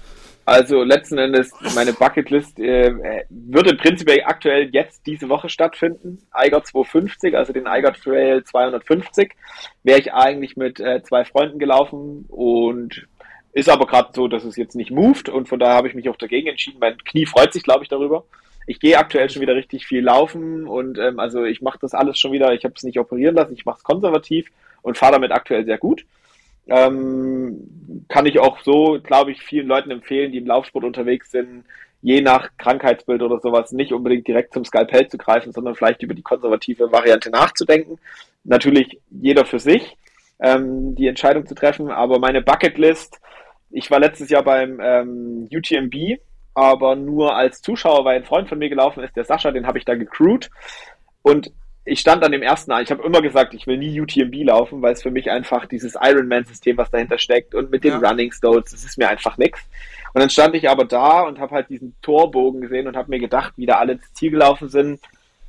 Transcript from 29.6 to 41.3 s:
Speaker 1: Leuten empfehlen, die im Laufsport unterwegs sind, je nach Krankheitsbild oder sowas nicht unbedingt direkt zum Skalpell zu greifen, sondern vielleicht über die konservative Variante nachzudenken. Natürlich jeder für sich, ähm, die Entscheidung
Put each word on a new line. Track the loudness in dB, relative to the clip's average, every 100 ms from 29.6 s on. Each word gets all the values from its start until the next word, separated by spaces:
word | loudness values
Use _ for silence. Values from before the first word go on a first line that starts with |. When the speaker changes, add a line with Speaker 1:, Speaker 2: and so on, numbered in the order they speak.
| -2
Speaker 1:
Leuten | -2 -4
empfehlen, | -10 -6 -4 -4
die | -4
im | -2
Laufsport | -2 -2 -6
unterwegs | -6 -4 -4 -4 _
sind, | -6 -6 -10 _ -20 _ _
je | 0 4
nach | 4 4 0 -6
Krankheitsbild | -2 0 0 0 -2 -2
oder | 0 -2
sowas | 0 0 0
nicht | -4 -4
unbedingt | -4 -2 -2 0
direkt | -2 -2
zum | -6
Skalpell | -2 -2 2 2 2
zu | -2
greifen, | 0 0 -2
sondern | -10 -10 -2
vielleicht | -2 -2
über | -6
die | -10
konservative | -6 -4 -2 -2 -4 -4 0
Variante | 2 4 4 2
nachzudenken. | 0 0 0 2 2 0 -14 -20 -20 _ _
Natürlich | 0 2 4 2 2 -6 _
jeder | -4 2 2
für | 2 0
sich, | 2 2 0 _ _ _ _ -2
ähm, | 0 2 -2 -6 -6 -2
die | -2
Entscheidung | 0 2